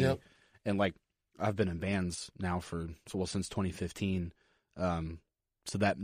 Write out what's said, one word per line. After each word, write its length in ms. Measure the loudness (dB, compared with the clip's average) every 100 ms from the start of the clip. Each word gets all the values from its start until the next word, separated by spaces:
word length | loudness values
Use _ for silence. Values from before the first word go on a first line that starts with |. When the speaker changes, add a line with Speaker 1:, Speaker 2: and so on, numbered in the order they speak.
Speaker 1:
Yep. 180 | 4 2 -4 _ _ _
Speaker 2:
And, 140 | 0 2
like, 160 | 2 0 _ _ _ -2
I've 160 | 0 2
been 100 | 2
in 100 | 2
bands 520 | 0 0 0 -4 -10 -6
now 220 | -2 -2
for, 280 | -2 -6 -6 -10 -6
so, 100 | -2
well, 80 | -2
since 220 | -2 -2
twenty 240 | -2 -2
fifteen. 600 | -2 -6 -2 0 0 -2 -8 _ _ _ -2
Um, 420 | 0 0 -2 -8 _ _ _ _
so 140 | -6 0
that, 180 | 2 2